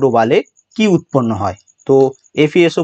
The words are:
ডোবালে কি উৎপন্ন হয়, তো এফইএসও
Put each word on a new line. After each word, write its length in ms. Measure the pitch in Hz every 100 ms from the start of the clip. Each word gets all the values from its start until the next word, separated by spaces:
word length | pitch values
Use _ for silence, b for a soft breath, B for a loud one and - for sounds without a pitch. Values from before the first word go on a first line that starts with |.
ডোবালে 360 | 135 117 113 170 - _ _ -
কি 100 | 214 170
উৎপন্ন 360 | - 139 117 104
হয়, 160 | 98 98 _ _ -
তো 80 | 135 131 - _ -
এফইএসও 400 | 147 180 170 -